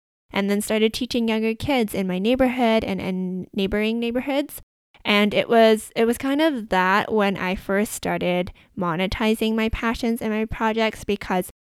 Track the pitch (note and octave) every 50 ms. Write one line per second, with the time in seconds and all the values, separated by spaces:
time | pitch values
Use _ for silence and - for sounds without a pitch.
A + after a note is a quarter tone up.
0 | _ _ _ _ _ _ - G3 G3+ G3 G3+ G#3 G#3+ - A3 A3 G#3+ A3+ A3 -
1 | B3 A#3+ - B3 A#3 A3+ A3 A3 A3 A3 A3+ A3 - - C#4+ B3+ A3+ G#3 - -
2 | G3 F#3 F3+ F3+ F#3+ A3+ B3+ C4 C4 B3+ A#3+ B3+ B3 A3+ A3 A3 - - G3 F#3
3 | G3+ F#3+ F#3 F#3 F#3 F3+ F#3 F#3 F3+ - - G#3 G3 F#3+ G#3 G#3 G#3+ A3 A3+ A#3
4 | A#3 A#3 A#3 B3+ B3 C#4 C4+ C#4 D4 D4+ - - - _ _ _ _ _ _ -
5 | - - G#3 G#3 G#3 G#3 G3+ - - - A#3 A3+ A3+ A3 A3 G#3+ - - - -
6 | A3+ A3+ A#3+ - - C4+ C#4 C#4+ D#4+ E4 C#4+ A#3+ G#3+ A3+ - F#3 F#3 F#3 F#3+ G#3
7 | - - A3 G#3+ G3+ G3+ G3 E3 F3 F3+ F#3+ - - - G3 G3 G#3+ - - -
8 | - F3 F3 E3+ E3+ F3 F3 F3+ F3+ - - _ _ _ - - F3+ F3 D#3+ E3+
9 | F#3+ F#3 - - A#3 A3 A3 - A3 A3 A3 A3+ A3 A3+ - - - A3+ A#3 -
10 | - A3+ A#3 A#3+ - A3 G#3+ G#3+ A3 A3+ - - A3+ A3 A3 A3+ A3 A3 - -
11 | - - G3+ G3 - - G3+ F#3 F#3 - - _ _ _ _